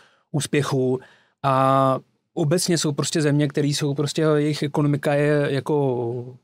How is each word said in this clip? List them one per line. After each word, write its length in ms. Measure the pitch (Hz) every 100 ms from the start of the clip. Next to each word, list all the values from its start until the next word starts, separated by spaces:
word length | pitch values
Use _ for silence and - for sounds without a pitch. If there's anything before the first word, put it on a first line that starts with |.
| _ _ _
úspěchů. 680 | 156 - 147 139 135 127 127 - _ _ _
A 560 | 139 131 135 135 135 131 - _ _
obecně 440 | - 156 180 - 165
jsou 140 | 160
prostě 300 | 147 147 180
země, 260 | 147 143 147
které 200 | 147 143
jsou 260 | 147 151
prostě, 280 | 139 147 -
jejich 420 | 156 151 147 147
ekonomika 500 | 147 160 147 147 151
je 340 | 143 147 151 143
jako 840 | 135 127 151 139 123 117 123 123 127